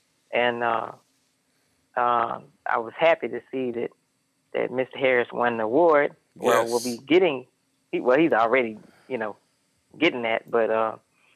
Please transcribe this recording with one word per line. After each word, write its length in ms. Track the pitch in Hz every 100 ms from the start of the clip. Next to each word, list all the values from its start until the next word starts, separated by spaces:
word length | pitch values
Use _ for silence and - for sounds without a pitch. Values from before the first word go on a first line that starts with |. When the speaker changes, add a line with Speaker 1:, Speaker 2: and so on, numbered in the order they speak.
| _ _ _
Speaker 1:
and, 320 | 117 120 120
uh, 300 | 120 113 78 - _ _ _ _ _ _ _ _ _ 123
uh, 440 | 120 120 117 127 143 _ -
I 120 | 123
was 140 | 113 -
happy 300 | 165 160 120
to 120 | 120 -
see 220 | 135 127
that, 180 | 117 - _ _ _ _ _ _
that 160 | 127 117
Mister 280 | 127 127 123
Harris 300 | 131 123 117
won 240 | 120 120 117
the 80 |
award. 500 | 110 135 170 147 147 - _ -
Well, 280 | 123 117 113
we'll 140 | 120
Speaker 2:
Yes. 180 | 123 117
Speaker 1:
be 60 |
getting, 420 | 139 175 180 131 127 _ _ _ _
he, 100 | 180
well, 180 | 120 135
he's 140 | 160
already, 460 | 110 113 131 117 107 - _ -
you 100 | 123
know, 180 | 110 98 _ _ _ _ _ -
getting 240 | 165 127
that. 260 | 117 113 -
But, 200 | 117 110
uh, 260 | 110 110 - _ _ _